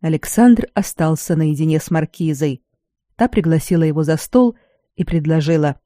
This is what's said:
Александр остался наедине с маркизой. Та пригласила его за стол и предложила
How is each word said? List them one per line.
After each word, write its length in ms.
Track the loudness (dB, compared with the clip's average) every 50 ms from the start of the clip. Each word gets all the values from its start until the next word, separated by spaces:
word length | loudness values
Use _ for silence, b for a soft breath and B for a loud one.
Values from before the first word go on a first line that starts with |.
Александр 680 | -2 -2 -4 -4 -4 -4 0 4 6 6 6 6 2 -4 _
остался 640 | -6 -6 -6 -4 -2 -2 0 0 -2 -2 -4 -2
наедине 420 | 0 0 0 0 0 0 0 0 0
с 120 | -2 -2
маркизой. 720 | -2 -2 -2 -4 _ -6 -4 -4 -2 -2 -2 -4 -4 -6 _ _ _ _ _ _ _ _ _ _ _
Та 120 | _ -2 0
пригласила 540 | 0 0 0 2 0 0 0 0 0 2 2
его 220 | 0 0 -2 -2
за 120 | -2 -2
стол 400 | -4 -4 0 2 2 2 2 0 _ _ _ _ _ _ _ _
и 100 | -8 -6
предложила 720 | -2 -2 -2 0 0 0 0 0 0 0 0 0 0 -2 -6 _